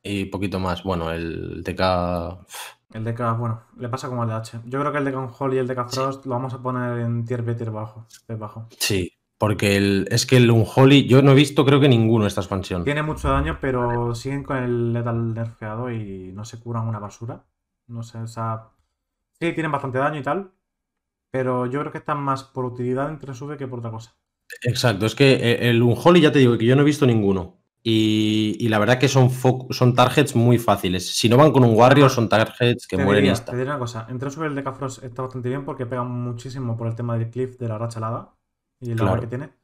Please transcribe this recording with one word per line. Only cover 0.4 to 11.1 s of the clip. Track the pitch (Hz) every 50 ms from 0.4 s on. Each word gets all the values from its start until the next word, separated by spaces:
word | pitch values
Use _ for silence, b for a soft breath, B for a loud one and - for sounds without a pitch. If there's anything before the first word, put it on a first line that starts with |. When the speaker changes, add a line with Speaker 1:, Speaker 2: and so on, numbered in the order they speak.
| 101 95 92 92
Speaker 1:
más. | 95 92 87 87 -
Bueno, | 95 92 85 82 82
el | 82 85 85 82 80 85 87 87 82 82 85
D | 90 87
K, | 87 92 92 92 87 87 87 90 87 85 85 87 90 -
pf. | B B B B B B B _ _
Speaker 2:
El | - 110 110
D | 120 113
K, | 117 120 113
bueno, | 113 113 120 113 110 117 _ _ _ -
le | 127 113
pasa | 117 - - 135
como | 127 120
al | 117 113
D | 110
H. | 113 113 - - 117 117
Yo | 120 127 139
creo | 143 147
que | 139 147
el | 139
D | 139
K | 135 131
Unholy | 131 120 117 - 139 135 131
y | 131
el | 127
D | 123 127
K | 123 123 120
Speaker 1:
Sí. | -
Speaker 2:
Frost | 131 131 135 135 135 -
lo | 135
vamos | 123 123 131 131 120
a | 120
poner | 123 127 127 123 123 123 120 120
en | 120 117 117 117 117
tier | 117 127 117
B, | 117 117 117
tier | 113 117 110
bajo, | 107 107 107 110 - 113 117 _ - - _
tier | - 117 107
bajo. | 107 101 - 113 113 113 - _
Speaker 1:
Sí, | - - 107 95 90 85 _ _ _ _ _ _
porque | 110 104 104 85 110 101 101
el, | 98 101 101 98 98 95 -
es | 117 117 -
que | - 131
el | 127 120 117
Unholy, | 117 113 107 - - 131 131 135 143 139 120
yo | 101